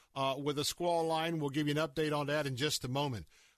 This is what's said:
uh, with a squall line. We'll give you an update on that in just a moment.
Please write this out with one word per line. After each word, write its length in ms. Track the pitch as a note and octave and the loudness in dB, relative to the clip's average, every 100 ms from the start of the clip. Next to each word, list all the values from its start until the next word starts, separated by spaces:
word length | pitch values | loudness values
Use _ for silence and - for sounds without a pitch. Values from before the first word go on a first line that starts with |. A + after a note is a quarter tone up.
| _ - | _ -2
uh, 200 | C3+ C3+ | -2 0
with 220 | C#3+ C#3+ | -2 0
a 40 | |
squall 440 | C#3+ - F3 E3+ D#3+ | -2 0 0 2 2
line. 320 | D#3+ E3 E3+ | 2 0 0
We'll 100 | C#3+ | 0
give 180 | C#3 D3 | 0 0
you 60 | D3 | 2
an 120 | D#3 | 0
update 280 | D3 D#3 D3 | 0 0 0
on 120 | C#3+ | 0
that 180 | D3+ C#3+ | 0 0
in 100 | B2+ | 0
just 300 | D3+ - C3 | 0 0 -2
a 20 | |
moment. 380 | C3 C#3+ A2+ D#2 - - | 0 0 -2 -8 -18 -20